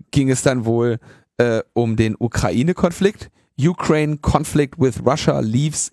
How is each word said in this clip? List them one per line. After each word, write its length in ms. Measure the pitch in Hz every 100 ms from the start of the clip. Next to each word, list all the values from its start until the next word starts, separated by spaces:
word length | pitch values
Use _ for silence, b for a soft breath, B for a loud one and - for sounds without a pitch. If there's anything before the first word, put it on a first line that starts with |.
| -
ging 200 | 147 131
es 120 | 127
dann 220 | 143 127
wohl, 340 | 113 117 120 110 b b b -
äh, 260 | 120 113 -
um 200 | 117 117 110
den 200 | 110 -
Ukraine-Konflikt. 1120 | 117 - 98 98 160 180 175 - 190 - - _ _ -
"Ukraine 560 | 151 175 - 156 151 147
conflict 640 | - 151 156 147 139 -
with 200 | 135 - 120
Russia 320 | 151 165 139
leaves 520 | 110 120 151 - -